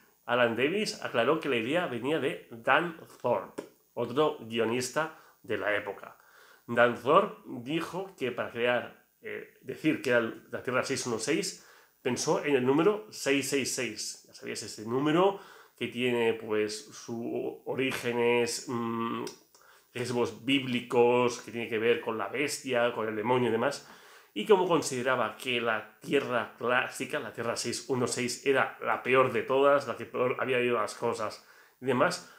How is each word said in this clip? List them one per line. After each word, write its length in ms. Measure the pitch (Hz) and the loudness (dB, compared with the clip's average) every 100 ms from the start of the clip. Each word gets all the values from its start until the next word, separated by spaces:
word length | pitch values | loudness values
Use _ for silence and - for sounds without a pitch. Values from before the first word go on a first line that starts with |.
| _ _ | _ _
Alan 320 | - 123 120 113 | -2 2 2 2
Davis 460 | 135 196 208 - | 0 0 -4 -6
aclaró 380 | 123 127 117 160 | -4 0 2 2
que 100 | 160 | 0
la 60 | 123 | -2
idea 300 | 113 160 170 | 0 -2 -2
venía 320 | 120 127 156 | -4 -4 -2
de 300 | 131 - - | -2 -6 -12
Dan 480 | 117 113 139 170 165 - - | -6 2 2 2 -6 -16 -6
Thorpe, 420 | 123 107 - - - _ _ | 0 0 -2 -10 -14 _ _
otro 460 | - 117 123 156 151 | -6 -4 0 0 0
guionista 800 | 113 113 110 123 123 151 156 - - _ | -4 -2 0 0 -2 -4 -4 -6 -20 _
de 160 | - 107 | -6 -4
la 180 | 95 104 | 0 -2
época. 400 | 104 95 - - _ - - - - | -2 -10 -14 -18 _ -20 -20 -18 -2
Dan 280 | 120 120 | 4 4
Thorpe 480 | 113 110 170 208 - - | 4 4 4 4 -2 -14
dijo 680 | 123 117 160 165 170 190 - | -12 -6 -6 -6 -8 -10 -6
que 140 | 127 | -6
para 180 | - 107 | -4 -6
crear, 560 | 120 120 123 110 - _ _ | -2 0 0 -2 -12 _ _
eh, 380 | 113 107 107 _ | -12 -12 -12 _
decir 400 | - - 156 147 | -14 -4 0 0
que 100 | 131 | 2
era 100 | 120 113 - - | 2 2 -4 -12
la 120 | 113 | -8
Tierra 200 | - 123 | -2 -2
seis 240 | 113 127 131 | 0 -2 -2
uno 120 | 113 | -2
seis, 480 | - 165 185 - - - _ _ | 0 -2 -2 -8 -16 -20 _ _
pensó 420 | - 120 - 185 | -4 -2 0 0
en 140 | 151 139 | 2 2
el 80 | |
número 420 | 123 139 170 208 - | 4 4 4 2 -4
seis 380 | - - 139 135 | -6 0 0 0
seis 260 | 143 120 | -2 -2
seis. 500 | - 120 107 - - - | -4 -6 -6 -10 -12 -18
Ya 80 | |
sabías, 280 | - 117 113 | -16 -10 -10
ese 240 | 107 - 110 | -10 -10 -4
número 540 | 123 151 156 190 196 - - - - | 0 2 4 4 2 -6 -20 -20 -8
que 120 | 120 | -6
tiene, 460 | 113 123 120 113 | -2 0 2 2
pues, 520 | 110 113 107 107 - - | 0 0 0 0 -4 -12
sus 720 | - - 117 120 120 120 - - | -16 -10 -8 -4 -4 -4 -6 -6
orígenes, 1000 | 123 135 127 123 120 120 120 117 - - | -2 -2 -2 -2 2 4 4 2 -2 -6
mm, 560 | 120 117 117 117 117 120 - _ _ - - _ | -4 -2 -2 -2 -4 -8 -12 _ _ -20 -20 _
dijésemos, 520 | 120 120 120 113 107 | -8 -4 0 -2 -2
bíblicos, 960 | 117 139 131 120 123 127 120 123 123 120 | 0 0 0 -2 2 6 6 6 4 0
que 120 | - | -8
tiene 160 | 113 110 | -8 -4
que 100 | 113 | 0
ver 220 | 113 117 | 2 2
con 180 | 120 110 | 0 -4
la 80 | 101 | -4
bestia, 680 | 120 147 - 135 120 120 | -2 -4 -4 -2 2 2
con 160 | 117 110 | 0 -2
el 60 | |
demonio 340 | 107 110 127 120 | -2 0 2 2
y 40 | |
demás. 360 | 110 127 143 - - - - - | 2 0 -2 -8 -20 -20 -20 -12
Y 100 | - | -4
como 220 | - 196 180 | 4 6 6
consideraba 680 | 165 127 131 120 123 110 - | 2 2 -2 0 0 0 -4
que 240 | 131 123 | -4 -2
la 380 | 117 110 - - | 0 -2 -6 -14
Tierra 540 | - 143 123 123 104 - | -2 0 2 0 -2 -4
clásica, 640 | 120 123 127 - 131 151 | 0 0 0 -4 -6 -6
la 120 | 117 | -6
Tierra 240 | 104 117 107 | -6 -4 -4
seis 280 | 120 110 - | -4 -6 -2
uno 200 | 131 120 | 0 0
seis, 360 | - 123 - | 0 -4 -2
era 320 | 139 135 104 - | 2 2 2 -2
la 220 | 113 110 | -4 -2
peor 280 | 120 127 127 | 4 6 6
de 100 | 113 | 2
todas, 440 | - 135 143 143 120 | 2 4 6 4 2
la 100 | 110 | -6
que 80 | |
peor 320 | 113 120 123 123 | -6 -2 0 0
había 200 | 117 127 | 0 0
ido 160 | 123 117 | 2 0
las 180 | 104 | -2
cosas 540 | - 117 110 107 - - - - _ | -2 -2 -2 -4 -8 -16 -20 -20 _
y 60 | 127 | 0
demás, 460 | 123 165 170 - | 2 2 0 -10